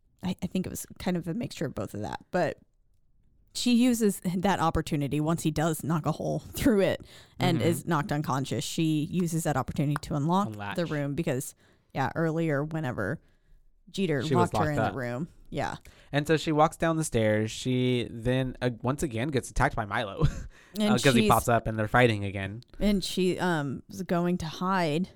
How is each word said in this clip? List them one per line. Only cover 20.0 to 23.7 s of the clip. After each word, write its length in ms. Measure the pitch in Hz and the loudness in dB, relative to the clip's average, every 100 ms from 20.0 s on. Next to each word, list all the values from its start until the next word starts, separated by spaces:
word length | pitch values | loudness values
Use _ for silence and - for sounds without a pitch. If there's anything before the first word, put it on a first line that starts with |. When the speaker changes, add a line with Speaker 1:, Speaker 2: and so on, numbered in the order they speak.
| 107 98 139 - - | -4 2 2 2 -10
Speaker 2:
<laughs> 280 | - - - | -16 -14 -2
Speaker 1:
And 100 | 208 123 | 2 4
Speaker 2:
uh, 20 | |
'cause 160 | 139 | 4
he 80 | 117 | 6
Speaker 1:
she's 80 | - | 6
Speaker 2:
pops 180 | 113 - | 4 4
up 200 | 113 117 | 2 2
and 100 | 110 | -2
they're 100 | 107 | 2
fighting 380 | 123 123 104 101 | 4 4 4 -4
again. 380 | 98 95 110 - - | -6 -8 -10 -16 -2
Speaker 1:
And 240 | 202 202 | 0 0
she, 340 | - - 185 - | -2 0 0 0
um, 460 | 180 160 143 | 0 0 -2